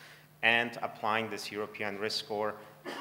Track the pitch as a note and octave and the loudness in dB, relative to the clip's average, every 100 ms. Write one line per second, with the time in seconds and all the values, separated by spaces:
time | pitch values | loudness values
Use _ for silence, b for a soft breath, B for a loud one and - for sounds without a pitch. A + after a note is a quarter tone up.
0 | B B B - A#2 A#2 A#2+ - - - | B B B 2 6 6 4 -2 -6 -2
1 | A2 A2 A2 G2+ - G#2 G#2 - G#2+ G2 | 2 2 2 -4 -6 -4 -4 -4 -4 -2
2 | A2 - - G#2 G#2+ - B B - - | -2 -2 -2 0 0 -2 B B -10 -6